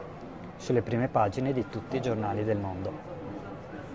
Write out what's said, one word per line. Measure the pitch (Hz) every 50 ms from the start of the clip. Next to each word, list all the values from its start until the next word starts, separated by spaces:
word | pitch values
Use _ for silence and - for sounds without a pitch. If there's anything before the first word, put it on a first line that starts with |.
| - - - - - - - - - - -
sulle | - - - 127 117
prime | - 110 117 117 127 131
pagine | - 120 107 104 - 135 127 135 135
di | 123 104 -
tutti | - 107 - - 131
i | 127
giornali | - 127 113 107 104 104 101 104 107
del | 110 107
mondo. | 101 98 95 92 92 95 95 - - - - - - - - - 98 - - - - - - - 151 - -